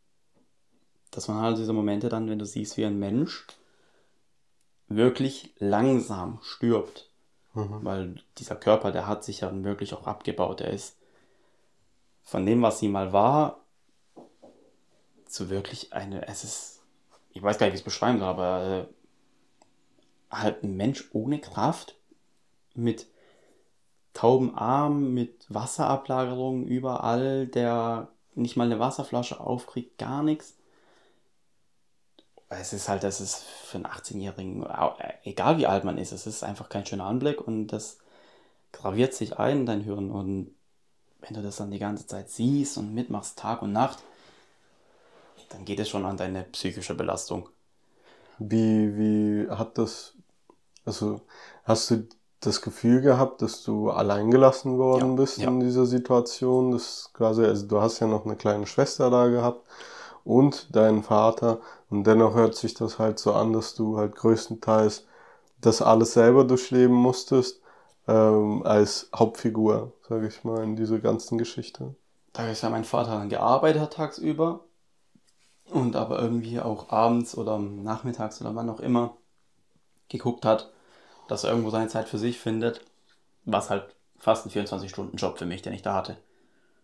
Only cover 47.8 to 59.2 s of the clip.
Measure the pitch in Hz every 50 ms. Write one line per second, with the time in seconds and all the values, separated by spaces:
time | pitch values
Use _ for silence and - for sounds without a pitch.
47.8 | _ _ _ _ _ _ - _ _ _ _ - 110 101 110 113 113 110 110 107
48.8 | 107 107 104 104 107 107 107 107 107 104 104 104 101 - - 98 113 - - -
49.8 | 110 110 - - - - _ _ - _ _ _ _ _ _ _ _ _ _ _
50.8 | - 110 101 - 104 104 104 101 - _ - - - - - - - - 113 -
51.8 | - - 120 110 - - - _ _ _ _ _ - 120 104 - - 110 - -
52.8 | - 117 120 127 135 143 123 127 135 131 - - - 143 - - - - 107 104
53.8 | 107 107 - - 107 101 101 101 104 110 120 127 135 135 135 - - 135 127 127
54.8 | 131 131 127 127 131 131 131 127 135 135 - - 104 127 127 127 123 123 123 127
55.8 | 127 123 123 123 123 - 127 120 120 120 - - 131 127 127 127 127 127 123 120
56.8 | 120 - - - - - - - 117 110 110 113 113 107 104 104 101 101 107 104
57.8 | 104 113 - - 113 110 107 104 - 110 107 - - 107 104 104 104 - - -
58.8 | 139 139 - - 135 123 123 123